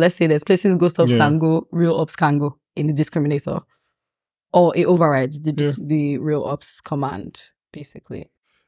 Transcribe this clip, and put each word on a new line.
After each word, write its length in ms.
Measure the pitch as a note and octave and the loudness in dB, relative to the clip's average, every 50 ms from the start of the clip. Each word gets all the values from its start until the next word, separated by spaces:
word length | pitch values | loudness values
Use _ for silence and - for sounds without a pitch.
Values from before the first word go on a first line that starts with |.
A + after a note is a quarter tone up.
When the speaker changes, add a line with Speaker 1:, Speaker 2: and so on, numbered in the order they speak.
Speaker 1:
let's 140 | E3 F3 - | 4 2 2
say 100 | - F3 | 2 2
there's 180 | D#3+ D3+ D3+ - | 2 2 2 2
places 300 | - F#3+ F3+ - G3+ F#3 | 2 2 2 2 2 2
Ghost 220 | E3 F3 E3+ - - | 2 2 2 2 2
Ops 120 | E3+ A#2+ B2 | 2 4 4
Speaker 2:
Yeah. 60 | A#2 | 4
Speaker 1:
can 200 | D3+ D3 D3+ D#3+ | 4 4 2 2
go, 280 | D#3+ D#3+ D#3+ E3 - - | 2 2 0 0 -2 -4
Real 240 | - E3+ E3+ E3 D#3+ | -2 0 0 0 0
Ops 200 | - D#3+ - - | 0 -2 -4 -2
can 220 | - E3 D3 D3 D3 | -2 0 0 2 0
go 200 | D3 C#3+ - _ _ _ _ | -2 -4 -6 _ _ _ _
in 140 | - D3 D#3 | -4 -4 -2
the 40 | D3+ | 0
discriminator. 680 | C#3+ D#3 - - D#3+ C#3+ D3 D3 C#3 - - - - - _ _ _ _ _ _ _ _ _ _ _ _ _ _ _ _ _ - | -2 -2 -2 -2 -2 -2 0 -2 -2 -4 -6 -8 -8 -8 _ _ _ _ _ _ _ _ _ _ _ _ _ _ _ _ _ 2
Or 220 | F3+ F3 E3 - | 4 4 4 4
it 100 | E3 E3 | 2 2
overrides 540 | D3+ F3+ E3 E3 D3+ C#3+ C3 C3 C3+ D3+ C#3+ D#3 | 2 4 4 4 2 2 2 0 -2 -4 -6 -6
the 100 | D#3 C#3+ | -4 -2
dis-, 260 | D3 D3 D3 C#3 - | 0 0 0 -2 -2
Speaker 2:
Yeah. 60 | D3+ | -4
Speaker 1:
the 320 | C#3+ D#3 D3+ D3 C#3+ C#3+ - | -2 -2 -2 0 -2 -2 -4
Real 240 | - D3+ D3+ C#3+ - | -4 -4 -4 -4 -4
Ops 360 | - C#3 - - - - - | -4 -6 -8 -8 -12 -14 -14
command, 600 | - - D#3+ C#3+ C#3 C3+ A2 G2 - - - - - - _ _ _ _ - | -10 -8 -6 -4 -4 -6 -6 -10 -12 -14 -18 -20 -20 -20 _ _ _ _ -20
basically. 580 | D3 D3 - - - - - - - - - _ _ _ _ _ _ _ | -18 -18 -18 -20 -20 -18 -16 -14 -14 -14 -18 _ _ _ _ _ _ _